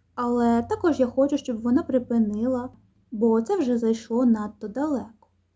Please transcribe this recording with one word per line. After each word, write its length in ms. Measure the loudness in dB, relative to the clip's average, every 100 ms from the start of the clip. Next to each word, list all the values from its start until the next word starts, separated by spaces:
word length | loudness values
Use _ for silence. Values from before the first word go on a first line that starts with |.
| _
але 480 | -6 -2 2 4 2
також 380 | 0 -2 0 2
я 60 | 0
хочу, 320 | 2 0 0
щоб 220 | -4 -6
вона 220 | 0 0
припинила, 880 | 2 -2 0 0 0 0 -2 -2 -6 -14 _ _ _
бо 320 | -2 2 2
це 160 | 0 0
вже 200 | 0 0
зайшло 480 | 0 -2 -2 0 2
надто 420 | 2 -2 -10 -10
далеко. 600 | -6 -4 -4 -6 -18 _ _ _